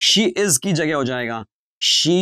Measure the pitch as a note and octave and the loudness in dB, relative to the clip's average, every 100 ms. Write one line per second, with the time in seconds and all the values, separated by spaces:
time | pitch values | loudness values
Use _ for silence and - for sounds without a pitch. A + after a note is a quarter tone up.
0 | - G3 G#3+ - G3+ D3+ G3 E3 D#3 D3 | 0 2 2 0 0 0 -2 -2 -2 -2
1 | B2+ B2 A#2 A2+ G#2 _ _ - - - | -2 -4 -6 -8 -12 _ _ -6 -2 0
2 | D3+ F3+ | 2 2